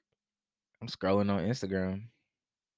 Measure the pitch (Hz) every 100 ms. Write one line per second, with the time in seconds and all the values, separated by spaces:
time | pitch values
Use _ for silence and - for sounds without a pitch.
0 | - _ _ _ _ _ _ _ - -
1 | 92 98 101 101 92 127 98 95 92 95
2 | 117 - _ _ _ _ _